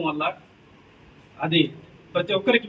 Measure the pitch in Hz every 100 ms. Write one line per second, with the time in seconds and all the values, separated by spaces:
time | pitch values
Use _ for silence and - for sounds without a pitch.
0 | 156 147 165 - - _ - - - -
1 | - - - - 160 165 143 - - -
2 | - 175 170 196 247 226